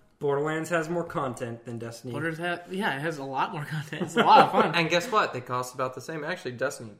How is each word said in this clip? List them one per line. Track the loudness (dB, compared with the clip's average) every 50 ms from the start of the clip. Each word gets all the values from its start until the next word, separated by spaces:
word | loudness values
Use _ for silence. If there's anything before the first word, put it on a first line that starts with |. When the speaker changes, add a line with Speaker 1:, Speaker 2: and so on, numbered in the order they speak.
| -20 _ _ -4
Speaker 1:
Borderlands | 0 0 0 2 0 0 -2 -2 -2 0
has | 0 0 0 0
more | -2 -2 -2
content | -2 -4 -4 -4 -4 -4 -6 -8 -8 -8 -10 -10
than | -10 -10 -8
Destiny. | -8 -10 -12 -12 -10 -8 -6
Speaker 2:
Borderlands | -4 -4 -4 -4 -4
ha-, | -4 -4 -6 -6 -8 -8
yeah, | -6 -2 -2 -2 -2
it | -2
has | -4 -4 -4 -6
a | -8
lot | -6 -2 -2 -2 -2 -2
more | -8 -8
content. | -6 -6 -8 -6 -6 -6 -6 -6
It's | -2 2
a | 4 8
lot | 10 10 10 10
of | 8
fun. | 6 2 2 4 4
Speaker 3:
<laughs> |
And | 2 2 4
guess | 2 2 2 2
what? | 2 2 2 2 -2
They | -6
cost | -6 -4 -4 -4 -4 -4 -4
about | -4 -4 -4 -4
the | -8
same. | -12 -10 -10 -8 -6
Actually, | -6 -8 -6 -8 -8 -4
Destiny | -2 -4 -4 -4 -6 -14 -16 -18